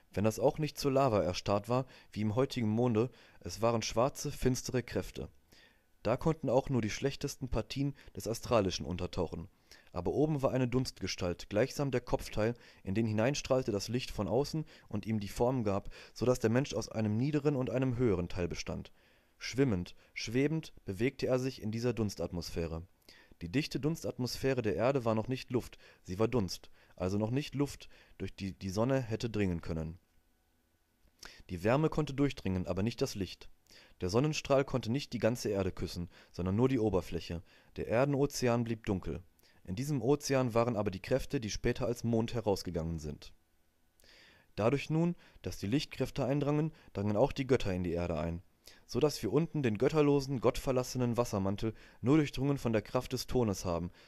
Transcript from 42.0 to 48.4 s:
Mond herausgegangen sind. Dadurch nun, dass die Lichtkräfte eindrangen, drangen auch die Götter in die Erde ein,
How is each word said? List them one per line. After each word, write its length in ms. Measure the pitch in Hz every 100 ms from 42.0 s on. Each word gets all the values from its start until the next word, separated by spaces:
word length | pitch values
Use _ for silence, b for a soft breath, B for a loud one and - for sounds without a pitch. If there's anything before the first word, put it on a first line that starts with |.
Mond 300 | 117 113 117
herausgegangen 640 | 120 104 95 - 82 82 82
sind. 340 | 73 71 - - _ _ _ _ _ _ B B B B B -
Dadurch 340 | 110 135 -
nun, 260 | 156 175 175 b b
dass 160 | 92 -
die 80 | 98
Lichtkräfte 580 | 139 - - 127 -
eindrangen, 480 | 120 147 139 151 156 B B
drangen 240 | 98 104 104
auch 160 | 135
die 140 | - 131
Götter 260 | 123 101
in 100 | 90
die 100 | 90
Erde 260 | 85 87 78
ein, 240 | 85 85